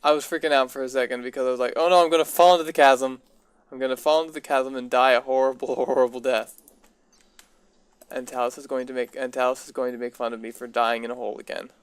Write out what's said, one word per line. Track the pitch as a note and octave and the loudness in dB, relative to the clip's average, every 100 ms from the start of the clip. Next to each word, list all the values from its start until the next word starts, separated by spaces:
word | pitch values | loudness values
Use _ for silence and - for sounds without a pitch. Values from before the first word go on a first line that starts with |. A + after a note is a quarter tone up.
I | D3+ | 2
was | D3+ | 0
freaking | - E3 D#3 | 0 -4 0
out | C#3 C3 | 2 0
for | C#3 | -4
a | C3 | -6
second | C3 A#2+ B2 | -2 -2 -4
because | B2 C3 | -8 -4
I | B2+ | -4
was | B2+ | -2
like, | B2 | -2
Oh | - E3 | 0 4
no, | F3+ | 4
I'm | E3+ | 6
gonna | E3 | 2
fall | D#3 - F3 | 0 6 8
into | F3+ | 8
the | D#3+ | 2
chasm. | D#3 C#3 C3 C3 B2+ _ _ _ _ _ | 4 6 6 0 -8 _ _ _ _ _
I'm | C3 | -8
gonna | C3 B2+ | -6 -2
fall | D3+ D#3 | 0 0
into | E3 | 0
the | D#3 | -10
chasm | - C#3 C3 | -4 -2 -2
and | C3+ B2 | -8 -4
die | B2+ C3 | 2 4
a | B2 | 4
horrible, | C3 C3 C3 B2 B2 | 2 0 0 -2 -6
<laughs> | B2 | -4
horrible | B2 C3 B2+ B2 | -2 0 0 0
death. | B2+ A#2 A2 - _ _ _ _ _ _ _ _ _ _ _ _ _ _ _ | -4 -4 -4 -16 _ _ _ _ _ _ _ _ _ _ _ _ _ _ _
And | - | -12
Talos | B2 B2+ B2 B2 | -10 -4 -4 -6
is | |
going | C#3 C3 B2+ | -10 -8 -6
to | |
make, | C3 B2 | -6 -8
and | - C3 | -8 -10
Talos | B2+ B2+ C3 | -2 -2 -2
is | - | -8
going | - B2+ | -6 -6
to | B2 | -6
make | A#2+ | -10
fun | - A#2 | -6 -8
of | A#2 | -8
me | A2+ | -12
for | A#2 B2 | -14 -8
dying | A#2 A#2 A#2 | -2 0 -2
in | A#2 | -6
a | |
hole | B2 A2 - | -8 -10 -10
again. | - - - _ | -10 -12 -12 _